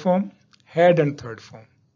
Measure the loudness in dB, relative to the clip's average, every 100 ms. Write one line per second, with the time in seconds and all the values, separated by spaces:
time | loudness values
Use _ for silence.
0 | 0 -2 -4 -12 _ _ _ 2 4 4
1 | 0 -4 -12 -18 -20 -20 -20 _ _